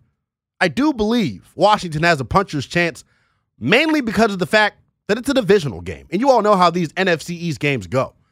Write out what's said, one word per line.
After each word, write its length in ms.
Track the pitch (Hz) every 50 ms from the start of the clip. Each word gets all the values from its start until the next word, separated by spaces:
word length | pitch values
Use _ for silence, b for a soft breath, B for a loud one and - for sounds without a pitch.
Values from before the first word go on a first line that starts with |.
| _ _ _ _ _ _ _ _ _ _ _ -
I 80 | 185 175
do 240 | 127 - 285 311 285
believe 580 | 220 208 214 240 247 202 127 95 - - _ -
Washington 480 | 123 175 208 208 - 185 170 147 151 165
has 160 | 175 165 135
a 60 | 123
puncher's 400 | - 143 190 196 - - 143 -
chance, 380 | - - 175 170 165 135 - - _ _ _ _ _ _ _ _ _ _ -
mainly 420 | 104 135 208 269 320 320 311 302
because 300 | 247 220 - 202 226 214
of 80 | 202 180
the 60 | 180
fact 320 | - 214 214 214 202 - _ _ _ _ _ _
that 100 | - 208
it's 120 | 247 233 269
a 40 | 269
divisional 480 | 269 214 165 208 202 143 131 90 82
game. 260 | 85 90 78 71 67 -
And 100 | 160 196
you 80 | 262 285
all 120 | 254 233
know 140 | 202 208 208
how 140 | 180 180 170
these 240 | 165 185 170 143 -
N 120 | 180 190
F 140 | 185 165 147
C 140 | - - 175
East 240 | 165 170 170 139 -
games 260 | 147 143 139 117 92
go. 300 | 82 113 131 117 - - _ _ _